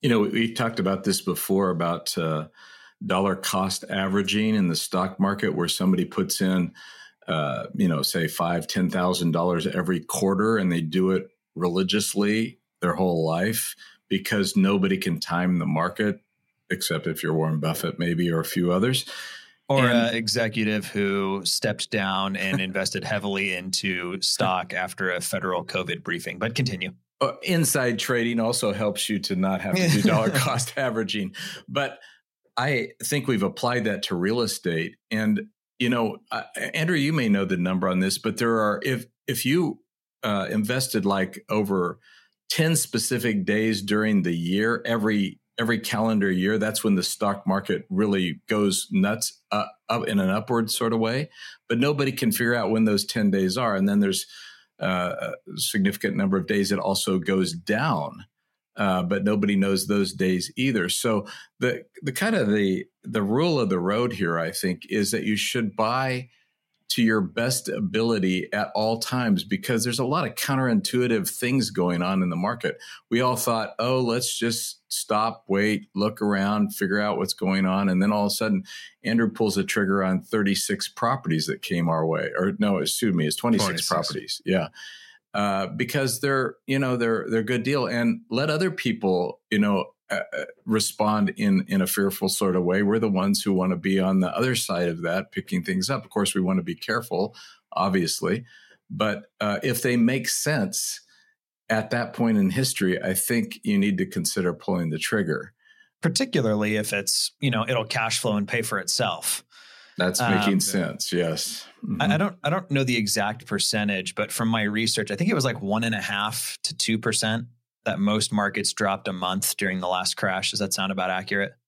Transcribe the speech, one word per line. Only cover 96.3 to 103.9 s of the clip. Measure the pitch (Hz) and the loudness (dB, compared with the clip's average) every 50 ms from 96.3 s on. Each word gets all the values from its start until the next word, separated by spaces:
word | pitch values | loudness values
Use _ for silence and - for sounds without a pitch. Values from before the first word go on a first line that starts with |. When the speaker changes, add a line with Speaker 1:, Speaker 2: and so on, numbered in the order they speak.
| - | 2
Speaker 1:
we | 95 | 0
wanna | 92 90 95 92 85 | 0 2 0 0 0
be | 82 85 | -2 -8
careful, | 80 - - 110 117 113 - - 87 98 104 - - - - - _ _ _ | -8 -4 -4 -4 -4 -2 -4 -2 -2 -2 -2 -4 -12 -20 -20 -20 _ _ _
obviously, | - - 90 98 92 95 87 78 - - - 87 95 117 117 - - - - - - _ _ _ | -2 0 0 2 2 2 2 2 -2 -2 0 0 0 -2 -2 -8 -20 -20 -20 -20 -20 _ _ _
but, | - - 104 110 104 104 104 - _ _ | -4 -2 0 0 0 -4 -6 -16 _ _
uh, | 107 104 101 98 - | -2 -2 -2 0 0
if | 120 120 117 | -2 -2 0
they | - 131 123 | 0 2 4
make | 120 117 117 127 135 - - | 4 4 4 4 2 -2 -2
sense | - - - 151 151 143 101 - - - - - - - - _ _ _ _ _ _ _ _ _ _ _ _ _ | -2 -2 0 0 0 0 0 -2 -2 -4 -4 -4 -6 -10 -14 _ _ _ _ _ _ _ _ _ _ _ _ _
at | 110 110 107 - | 0 0 0 0
that | - 120 120 117 | -2 -2 -2 -4
point | - - 120 117 113 104 | -2 0 2 2 4 4
in | 98 95 | 4 4
history, | 92 131 131 127 - - 101 92 90 92 | 2 2 0 0 0 0 2 2 2 0
I | - 92 92 | 0 -2 -2
think | 92 - - 120 117 107 - - - - | -2 0 0 0 0 0 -2 -6 -8 -2
you | 110 104 101 | 0 2 4
need | 98 104 | 4 2